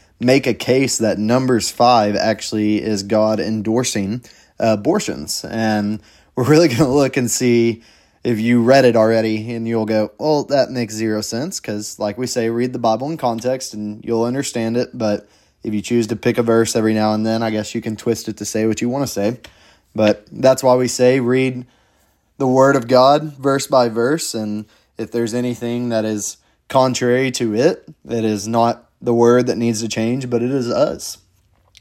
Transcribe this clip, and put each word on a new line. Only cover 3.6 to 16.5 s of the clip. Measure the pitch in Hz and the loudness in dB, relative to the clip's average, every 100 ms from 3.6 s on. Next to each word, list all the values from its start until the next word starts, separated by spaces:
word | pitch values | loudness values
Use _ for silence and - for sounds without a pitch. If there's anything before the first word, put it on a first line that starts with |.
| 107 117 127 107 98 123 - - _ - | -2 -2 -2 -4 -4 -6 -10 -20 _ -2
uh, | 113 104 | 0 2
abortions. | 120 208 - 71 73 - | 0 -2 -2 -8 -8 -10
And | - 113 110 107 104 107 - _ _ - | -8 -4 -2 0 -2 -6 -12 _ _ -2
we're | 127 | 4
really | 156 165 | 6 4
gonna | 120 143 | 2 2
look | 143 135 139 | 2 2 0
and | 120 | -2
see | - 123 120 117 113 _ _ _ _ | 0 2 4 2 -2 _ _ _ _
if | 120 110 | -4 -2
you | 117 120 | 2 2
read | 117 135 | 6 6
it | 127 | 6
already, | 113 110 113 110 110 113 | 4 4 2 0 -4 -6
and | 117 113 | -6 -4
you'll | 117 | -2
go, | 107 110 104 - | 0 0 -2 -4
"Well, | 151 147 | -2 -2
that | - 139 123 | 0 0 0
makes | 127 107 | -2 -6
zero | 107 110 107 | -4 -2 -2
sense," | 104 113 170 - | -4 -6 -6 -8
'cause, | - 104 107 - | -8 -8 -10 -6
like | 104 104 | -6 -4
we | 127 | -4
say, | 127 113 | -2 -2
read | 117 127 | -2 -2
the | 123 | 0
Bible | 117 110 143 | 0 0 -4
in | 165 | -4
context | 123 113 123 131 - | -4 -2 -4 -4 -6
and | 107 104 107 | -10 -10 -10
you'll | - 117 | -4 -2
understand | 117 135 135 117 113 120 | -2 -2 -4 -4 -2 -2
it. | 123 - | -4 -4
But | 107 104 - _ _ _ | -2 -2 -6 _ _ _
if | 110 | -6
you | 104 | -6
choose | - 120 110 | 0 0 0
to | |
pick | 113 123 113 | -2 -2 0
a | |
verse | 117 | 2